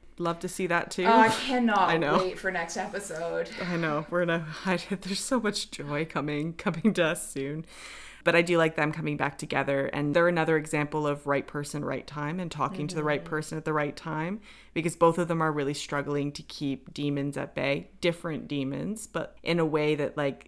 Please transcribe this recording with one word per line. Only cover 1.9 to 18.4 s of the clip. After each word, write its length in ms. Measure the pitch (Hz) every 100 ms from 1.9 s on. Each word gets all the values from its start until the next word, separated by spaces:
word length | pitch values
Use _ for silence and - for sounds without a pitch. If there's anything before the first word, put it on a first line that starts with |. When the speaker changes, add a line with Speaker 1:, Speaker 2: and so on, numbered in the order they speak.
| 165
Speaker 1:
know. 200 | 147 170
Speaker 2:
wait 180 | 185 -
for 140 | 190
next 260 | 180 170 185
episode. 720 | 202 196 196 160 170 165 170 - 180
Speaker 1:
I 80 | 170
know. 280 | 160 147 160
We're 140 | 175 170
gonna, 200 | 170 156 156
<laughs> 100 | 190
I, 100 | 175 - 190
there's 180 | 185 196
so 200 | - 254
much 320 | 208 202 -
joy 340 | - 143 147 165
coming, 480 | 143 147 147 160
coming 400 | - 196 160 226
to 120 | 180 160
us 220 | 175 -
soon. 380 | 139 135 156 160 - - - - - -
But 100 | 165
I 60 |
do 160 | 175 170
like 180 | 160 160
them 160 | 151
coming 240 | 156 156 147
back 220 | 139 -
together. 480 | 151 143 135 139 135
And 260 | 143 147
they're 140 | 170 175
another 300 | 170 160 156
example 500 | 156 151 147 156 147
of 180 | 147 143
right 220 | 139 -
person, 380 | 147 143 147 139
right 200 | 135 -
time, 340 | 147 147 180
and 100 | 170
talking 340 | 147 131 147 147
to 80 | 160
the 80 |
right 180 | 151 143
Speaker 2:
Mm-hmm. 80 | -
Speaker 1:
person 280 | 156 156 160
at 60 |
the 80 | 156
right 240 | 151 147 -
time, 460 | 165 156 165 220 - - -
because 240 | 170 165 -
both 200 | 165 165
of 120 | 170
them 120 | 165
are 120 | 156
really 200 | 147 139
struggling 600 | 147 - 147 147 143 143
to 100 | 147
keep 500 | - - 143 131 -
demons 440 | - 147 143 143 139
at 180 | 139 -
bay, 360 | 139 147 - -
different 480 | 175 170 170 147